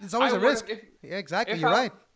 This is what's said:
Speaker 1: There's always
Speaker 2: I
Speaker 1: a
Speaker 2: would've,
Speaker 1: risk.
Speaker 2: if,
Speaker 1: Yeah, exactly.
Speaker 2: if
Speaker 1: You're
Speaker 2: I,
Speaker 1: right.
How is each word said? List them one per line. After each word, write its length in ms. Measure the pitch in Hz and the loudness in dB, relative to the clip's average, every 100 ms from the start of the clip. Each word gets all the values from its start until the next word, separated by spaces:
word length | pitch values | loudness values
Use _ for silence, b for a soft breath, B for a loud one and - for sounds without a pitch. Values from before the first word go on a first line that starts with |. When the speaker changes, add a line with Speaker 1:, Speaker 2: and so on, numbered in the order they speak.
Speaker 1:
There's 140 | 196 | -6
always 180 | 226 262 | 0 0
Speaker 2:
I 40 | 202 | 4
Speaker 1:
a 40 | |
Speaker 2:
would've, 100 | 240 | 2
Speaker 1:
risk. 180 | 226 - | 2 -2
Speaker 2:
if, 120 | 220 - _ | -10 -12 _
Speaker 1:
Yeah, 160 | - 190 | -12 -10
exactly. 360 | 160 185 240 | -4 -4 -2
Speaker 2:
if 60 | 170 | 0
Speaker 1:
You're 100 | 233 | 2
Speaker 2:
I, 120 | 226 | 2
Speaker 1:
right. 100 | 254 - _ | 0 -6 _